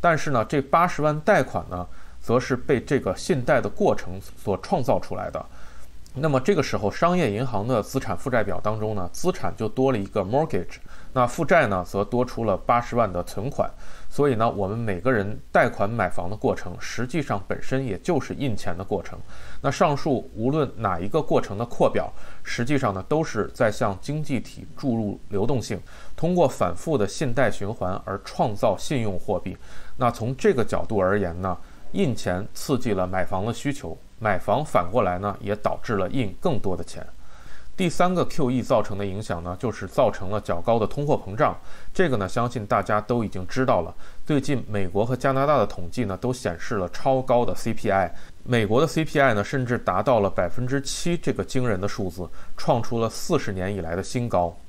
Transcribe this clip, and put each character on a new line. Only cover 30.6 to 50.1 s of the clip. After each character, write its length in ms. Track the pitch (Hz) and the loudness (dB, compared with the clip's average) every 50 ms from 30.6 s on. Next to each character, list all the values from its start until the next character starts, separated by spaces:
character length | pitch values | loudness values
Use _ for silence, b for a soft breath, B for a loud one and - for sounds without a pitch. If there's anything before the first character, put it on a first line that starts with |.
| 107 | 2
角 200 | - - - - | 2 2 2 2
度 140 | - 110 | 2 2
而 220 | 101 92 92 101 104 | 2 4 4 4 2
言 200 | 98 87 82 87 | 0 -2 -2 -2
呢， 140 | 92 95 87 - B B B B B B | -2 -2 -2 -4 B B B B B B
印 240 | - 185 202 143 113 | 0 2 2 2 2
钱 320 | - - - 90 90 104 - - | 0 0 0 -2 -2 -4 -4 -6
刺 240 | - - - 143 117 | -6 -2 0 0 2
激 140 | - 123 101 | 2 2 2
了 120 | 92 90 | 0 0
买 180 | 90 95 92 90 | 0 0 0 2
房 200 | - 104 92 98 | 2 2 0 0
的 80 | 117 113 | -2 -4
需 200 | - - 139 139 | -2 -4 -4 -4
求， 220 | - - 85 80 - - - - - | -4 -6 -8 -10 -10 -12 -18 -14 -4
买 180 | 110 107 98 90 | 0 2 2 2
房 240 | - - 104 127 151 | 2 2 2 2 2
反 260 | - - 101 85 90 | 2 2 2 2 2
过 120 | 101 127 | 2 2
来 180 | 107 92 90 90 | 2 2 0 0
呢， 160 | 98 104 98 - | -2 -4 -4 -4
也 140 | - 101 104 | -4 -4 -4
导 200 | - - - - - - | 0 0 -2 -2 -2 -2
致 120 | - 117 | -2 0
了 120 | 95 92 90 | 0 0 0
印 240 | - 135 120 98 - - | 0 0 0 0 -2 -2
更 180 | - 185 147 | 0 2 2
多 200 | 104 - 98 90 | 4 2 2 0
的 60 | 87 - | 0 -2
钱。 220 | - - - - - - B B B B B B B B B B B B | -6 -6 -8 -8 -8 -8 B B B B B B B B B B B B
第 120 | - 190 | 0 0
三 260 | 170 - - 180 180 185 | 2 4 4 4 4 4
个 120 | 175 160 | 2 0
Q 240 | - - - 147 123 | 2 4 4 4 4
E 120 | 131 123 107 | 2 0 0
造 180 | - 135 110 | 2 2 2
成 160 | 101 - 107 | 2 0 -2
的 80 | 98 101 | -4 -4
影 160 | 98 92 104 | -4 -4 -6
响 220 | 107 - 95 85 85 | -4 -4 -6 -6 -4
呢， 120 | 90 90 - | -6 -6 -4
就 120 | - 117 | -4 -4
是 160 | 101 - 101 | -4 -4 -8
造 220 | 92 - - 131 107 | -4 2 2 2 2
成 220 | - - - 92 | 2 0 -2 -2
了 100 | 104 107 | -2 -2
较 180 | - - 95 - | -2 0 -2 0
高 200 | - - 113 117 | 2 2 2 2
的 80 | 107 | 2
通 180 | 95 - - 147 | 0 0 0 2
货 80 | 143 143 | 2 0
膨 200 | 104 - 104 98 | 0 0 -6 0
胀。 200 | 110 147 117 85 B B B B B B B B | 0 2 0 0 B B B B B B B B
这 160 | - - 156 | 2 2 4
个 80 | 127 | 2
呢， 100 | 107 98 | 0 0
相 220 | 92 - 110 117 120 | 0 0 0 0 0
信 160 | - 123 104 | -2 -6 -2
大 160 | 101 123 107 | 0 0 0
家 180 | 98 - 110 104 | 2 2 0 0
都 240 | 104 - 123 120 113 | 0 0 0 0 0
已 40 | |
经 180 | 98 - 95 90 | -2 -2 -4 -4
知 200 | - - 127 131 | -2 0 2 4
道 140 | 131 120 92 | 4 4 2
了。 120 | 82 85 - B B B B B B | 2 -2 -4 B B B B B B
最 160 | - 156 143 | 2 2 2
近 220 | 139 147 143 120 107 | 2 2 0 0 -2
美 200 | 101 107 101 98 | -2 0 0 0
国 180 | 92 - 98 110 | 2 2 0 2
和 100 | 120 131 | 2 0
加 160 | 120 - 139 | 0 0 0
拿 140 | 131 135 135 | 2 2 2
大 140 | 147 151 131 | 4 4 4
的 60 | 104 | 2
统 200 | 98 - - 87 85 | 2 0 -2 -4 -2
计 140 | 85 110 120 | -2 -2 -2
呢， 120 | 98 95 | -2 -2
都 160 | 90 - 123 127 | -2 -2 -2 -2
显 260 | 127 - 101 85 - | -2 -4 -4 -4 -2
示 160 | - - 120 | -2 -2 0
了 140 | 101 90 87 | 0 -2 -2
超 320 | - - - 139 131 131 | -2 0 2 2 2 2
高 240 | 127 - 123 120 120 | 2 4 4 6 6
的 80 | 113 - | 4 4
C 200 | - - 117 110 | 2 0 2 0
P 180 | - - 110 | 2 2 4
I。 200 | 95 98 92 85 B B B B B - - | 4 2 2 2 B B B B B -12 -4
美 220 | - 123 120 110 | 0 2 2 4
国 160 | 98 110 123 | 4 4 4
的 60 | 160 | 4
C 180 | 160 - 160 156 | 4 2 0 -2
P 140 | 147 - 151 | 2 4 4
I 160 | 139 135 113 | 4 4 4
呢， 80 | 101 101 | 2 0
甚 200 | - - 135 127 | 0 -2 -2 0
至 140 | 117 123 | 0 -2
达 240 | 113 - - 90 92 | 0 0 0 0 2
到 180 | 101 139 | 2 4